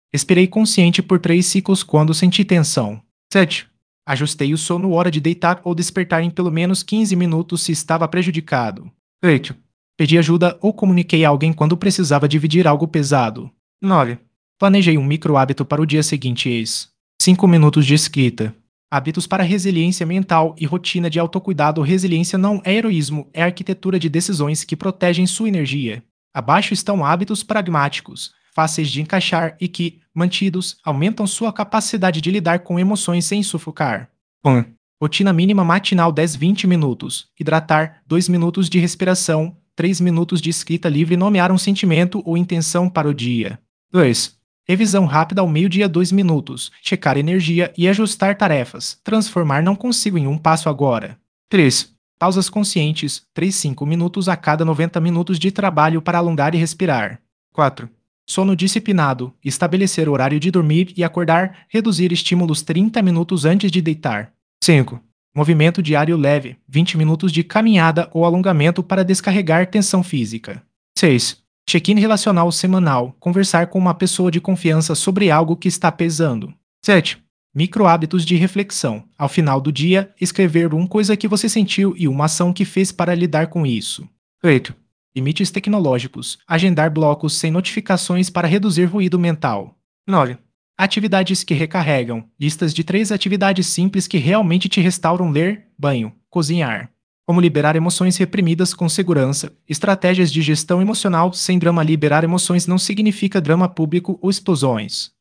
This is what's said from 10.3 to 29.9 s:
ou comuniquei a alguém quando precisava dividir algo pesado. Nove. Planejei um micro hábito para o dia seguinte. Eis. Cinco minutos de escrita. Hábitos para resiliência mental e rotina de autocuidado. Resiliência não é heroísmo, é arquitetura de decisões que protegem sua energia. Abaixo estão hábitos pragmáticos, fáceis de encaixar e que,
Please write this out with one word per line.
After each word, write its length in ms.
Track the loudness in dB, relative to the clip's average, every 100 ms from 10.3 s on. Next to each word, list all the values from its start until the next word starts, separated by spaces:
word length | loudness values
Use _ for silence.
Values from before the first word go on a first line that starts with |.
| 2 2 0
ou 120 | -4
comuniquei 500 | 0 2 2 2 2
a 60 | 4
alguém 240 | 2 0
quando 240 | 0 0 2
precisava 500 | 0 0 0 2 2
dividir 400 | 0 2 2 2
algo 200 | 2 0
pesado. 600 | -2 0 0 0 -4 -16 _ _ _
Nove. 380 | 0 2 2 -4 _ _ _ _
Planejei 380 | 2 4 4 2
um 80 | 0
micro 320 | -2 0 2
hábito 260 | 2 -2
para 180 | -4 -2
o 40 | 0
dia 180 | 0
seguinte. 460 | 0 -2 -4 -4 -2
Eis. 400 | -4 -4 -8 -12 _ _ _
Cinco 260 | 2 4 6
minutos 380 | 6 6 4 4
de 80 |
escrita. 600 | 2 0 0 0 0 -8 -8 _ _ _
Hábitos 340 | -4 -4 -6 -4
para 180 | -2
resiliência 600 | 0 0 0 0 0 -2 -2
mental 480 | -2 2 2 2 -2
e 80 | -4
rotina 440 | -4 -4 -4 -2
de 80 | -2
autocuidado. 640 | -2 -4 -6 0 0 0
Resiliência 560 | 0 0 0 0 0 0
não 240 | 0 -2
é 100 | -2
heroísmo, 540 | 0 0 -2 -2 -6 -8
é 80 | -2
arquitetura 560 | -2 -2 -8 -6 -2 -2
de 120 | 0
decisões 540 | -2 -2 -2 -2 -4
que 120 | -6 -6
protegem 500 | -6 -2 0 2 0
sua 220 | 0 -2
energia. 560 | -2 -2 -4 -6 -8 -14 _ _
Abaixo 400 | -8 0 0 2
estão 300 | -4 -2 -2
hábitos 380 | 0 0 -2 -6
pragmáticos, 920 | -4 -4 -2 0 0 -4 -14 -16 -16 _ _
fáceis 360 | -2 -2 0 -4
de 120 | -4
encaixar 540 | -2 -2 0 -2 -2 -4
e 80 | -8
que, 320 | -4 -6